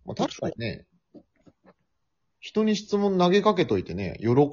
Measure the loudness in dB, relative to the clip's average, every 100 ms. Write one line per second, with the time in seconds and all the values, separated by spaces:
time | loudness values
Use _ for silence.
0 | -14 -4 -4 -4 -8 -6 -8 -8 -16 _
1 | _ -20 _ _ _ _ _ _ _ _
2 | _ _ _ _ -6 0 0 0 -2 0
3 | 0 2 4 4 2 2 0 -2 -2 -8
4 | -8 -4 2 4 4